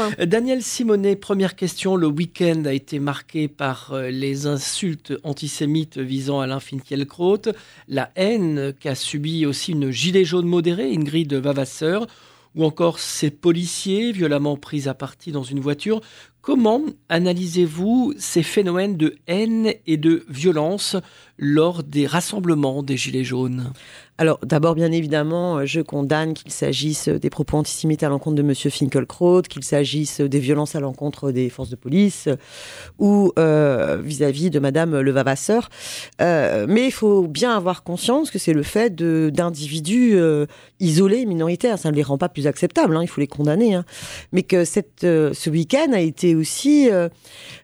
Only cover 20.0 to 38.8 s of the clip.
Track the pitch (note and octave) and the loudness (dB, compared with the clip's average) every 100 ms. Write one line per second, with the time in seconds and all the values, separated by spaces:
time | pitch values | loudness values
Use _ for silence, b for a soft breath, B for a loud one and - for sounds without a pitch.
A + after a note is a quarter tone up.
20 | D#3+ E3 - C3+ F3+ D#3 D#3 G3+ - F#3+ | 4 2 0 -2 0 2 0 -2 -4 -4
21 | B B B B C#3+ D3+ E3+ E3+ C#3+ C#3+ | B B B B 0 4 2 0 -4 -2
22 | C3+ E3 - G#3 F3 D3+ C#3 C#3 C#3 C3 | 0 0 -2 -2 0 2 2 -2 -4 -4
23 | C3+ C3 B2 B2+ B2+ B2+ B2 C3 B B | -2 -4 -2 -2 -2 -4 -8 -10 B B
24 | B - D#3+ - - D3+ E3 D#3+ E3 E3 | B 0 2 2 0 2 2 2 2 0
25 | D3+ D3+ D3+ F3 F3+ D#3 C#3 D#3+ D3+ C#3+ | 0 -2 0 -2 -2 -2 -2 -2 -2 -2
26 | C#3 D#3 D#3+ D#3 D3 - C#3 C3 D3+ D3 | 0 0 -2 -4 -8 -4 -2 -2 -2 -2
27 | D#3 D#3 C#3+ - D3+ D3+ D3+ - D#3+ D#3 | -2 -2 -2 -4 -2 -2 -2 -2 -2 0
28 | D3+ C#3 D#3 D3 C#3+ C3 D3 - C3+ C#3 | 0 -2 0 0 2 0 -2 -2 0 0
29 | B2 - F3 F3+ F3 C#3+ - C#3+ C3+ D3 | -2 0 4 4 2 -6 -2 0 0 -2
30 | D3 - C#3+ C#3+ B2+ D3 D3+ D#3 C#3 B2+ | -4 -2 0 2 2 0 0 -4 -6 -6
31 | D3 - C#3 B2+ B2+ - B2 A#2+ B2+ F3 | -8 -6 -4 -2 -2 -4 -12 -10 0 2
32 | G3+ - D#3 C3 B B B B B - | 2 2 -4 -4 B B B B B 0
33 | G3+ G3+ F#3+ - D#3+ D3+ D3 A#2+ D2 D2+ | 4 4 4 4 4 4 4 2 0 -2
34 | D3 C#3 D3 C3+ F3+ D3 C#3 D3 E3 D3 | -4 -2 0 0 0 0 0 0 0 0
35 | C3+ C3+ C3+ C3+ - A3+ - B B B | 2 2 0 -2 0 0 0 B B B
36 | B - F3 D#3+ B2 G#2+ G#2+ A3 C4 - | B -2 2 2 2 0 2 2 2 0
37 | G#3+ G3+ E3+ D3 A#3+ G#3+ F3+ F3 - F3 | 2 4 2 0 0 0 0 -4 -6 -6
38 | - C4+ D#4 G3 - D#3 D3 G#3+ | 0 0 0 -2 0 0 2 0